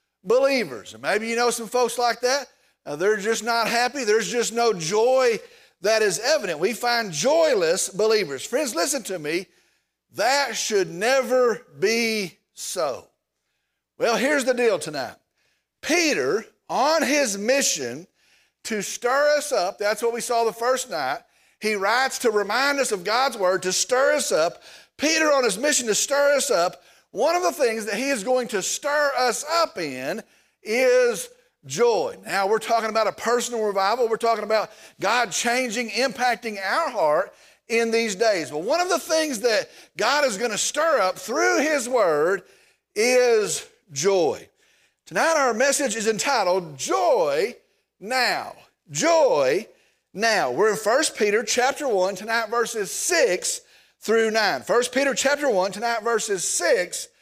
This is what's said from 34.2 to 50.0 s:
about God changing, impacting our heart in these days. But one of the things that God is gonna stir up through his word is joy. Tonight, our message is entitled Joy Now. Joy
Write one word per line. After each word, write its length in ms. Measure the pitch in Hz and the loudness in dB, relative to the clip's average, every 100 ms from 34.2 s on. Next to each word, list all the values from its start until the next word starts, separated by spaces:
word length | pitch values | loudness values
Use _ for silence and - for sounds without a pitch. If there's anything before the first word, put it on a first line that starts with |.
| 233 220 208 | 0 0 0
about 260 | 214 175 - - _ | 0 -2 -10 -20 _
God 300 | 180 240 226 | 0 0 0
changing, 580 | - 240 247 254 214 233 | -2 0 0 -2 -4 -4
impacting 680 | 208 262 226 247 226 233 202 190 | -2 -4 0 -2 -2 -6 -6 -2
our 240 | 269 320 | -2 -2
heart 440 | 233 156 156 202 - - _ - | 0 2 2 -2 -10 -20 _ -2
in 240 | 226 233 | 0 2
these 240 | 226 226 185 | 0 0 0
days. 360 | 226 190 139 | 0 0 -2
But 100 | 147 | -6
one 180 | 190 330 | -2 -2
of 80 | 359 | 0
the 120 | 339 | -2
things 420 | - 320 311 233 | 0 -2 0 -2
that 280 | 233 208 151 - - - | 0 0 -2 -12 -20 -4
God 280 | 208 285 277 | 0 2 0
is 120 | 196 | -2
gonna 200 | 233 202 | -4 -2
stir 420 | - 294 330 269 | -4 0 0 2
up 180 | 185 180 | 2 -2
through 440 | - 277 359 349 | -6 0 2 2
his 280 | 294 294 233 | 0 0 0
word 540 | 254 185 147 165 190 - _ _ _ _ 208 | 2 2 2 2 0 -6 _ _ _ _ -2
is 720 | 233 247 247 226 196 147 - _ _ | 2 4 4 2 2 -4 -10 _ _
joy. 560 | 135 180 196 151 107 90 _ _ _ _ _ - | -2 2 4 2 -2 -10 _ _ _ _ _ -6
Tonight, 300 | 170 302 320 | 0 2 2
our 180 | 262 | 2
message 420 | 220 277 277 269 214 | 2 2 2 -2 -2
is 120 | 214 | -2
entitled 720 | 214 285 262 180 190 165 139 | 0 0 0 2 0 -2 -10
Joy 800 | - 370 349 240 151 147 214 240 _ _ _ _ | -4 0 2 2 2 0 -2 -6 _ _ _ _
Now. 560 | 185 254 233 156 104 - - _ _ | -4 0 0 -2 -6 -14 -20 _ _
Joy 800 | 147 302 330 269 151 131 170 226 _ _ _ | -2 2 4 4 4 2 0 -2 _ _ _